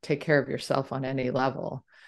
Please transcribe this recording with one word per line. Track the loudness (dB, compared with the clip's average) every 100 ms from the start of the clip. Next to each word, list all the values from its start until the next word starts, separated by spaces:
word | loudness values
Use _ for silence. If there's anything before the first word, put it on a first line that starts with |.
take | -2 -2
care | 4 2
of | 2
yourself | -2 0 0 0
on | -4
any | -2 -2 0
level. | 2 2 0 -6 -8 -12 -20